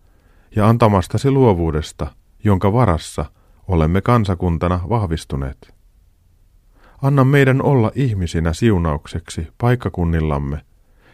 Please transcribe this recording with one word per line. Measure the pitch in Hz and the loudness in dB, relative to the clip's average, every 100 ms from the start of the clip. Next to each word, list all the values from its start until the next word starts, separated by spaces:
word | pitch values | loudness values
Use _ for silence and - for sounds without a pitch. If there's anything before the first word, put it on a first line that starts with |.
| _ _ _ _ _ 110 | _ _ _ _ _ 0
ja | 104 | 2
antamastasi | 117 110 101 - 107 139 | 4 4 2 0 -2 0
luovuudesta, | 135 127 87 82 78 - - 73 - _ _ | 2 4 2 0 -2 -6 -8 -10 -12 _ _
jonka | 107 95 101 | 0 2 2
varassa | 113 113 80 - - 76 _ _ _ - | 2 2 0 -4 -10 -10 _ _ _ -2
olemme | 87 78 92 | 0 2 0
kansakuntana | 107 120 101 90 90 80 87 90 85 | 2 0 0 -2 -2 -2 -2 -4 -2
vahvistuneet. | 113 98 80 - 71 67 - - _ _ _ _ _ _ _ _ _ _ _ _ - | -4 -2 -6 -6 -8 -8 -12 -20 _ _ _ _ _ _ _ _ _ _ _ _ -6
Anna | 135 139 | 0 2
meidän | 131 147 131 131 | 4 4 4 2
olla | 120 135 110 - | 2 2 0 0
ihmisinä | 135 101 85 85 82 | -2 -2 -2 -2 -2
siunaukseksi | 82 117 95 82 73 - 87 - - 80 - | 0 2 2 0 -4 -6 -12 -10 -10 -12 -4
paikkakunnillamme | 120 123 101 - 85 82 78 73 71 73 - _ _ _ _ | -2 0 -4 -4 -2 0 -2 -4 -6 -8 -12 _ _ _ _